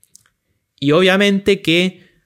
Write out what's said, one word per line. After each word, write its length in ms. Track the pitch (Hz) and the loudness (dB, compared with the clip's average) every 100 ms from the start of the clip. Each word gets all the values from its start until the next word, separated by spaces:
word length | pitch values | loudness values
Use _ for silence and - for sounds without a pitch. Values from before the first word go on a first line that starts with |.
| _ _ _ _ _ _ _ - | _ _ _ _ _ _ _ -8
Y 140 | 139 | -2
obviamente 720 | 156 185 190 202 196 202 196 | 0 2 2 0 0 -2 -2
que 400 | 160 170 185 185 _ _ | 0 -2 -2 -6 _ _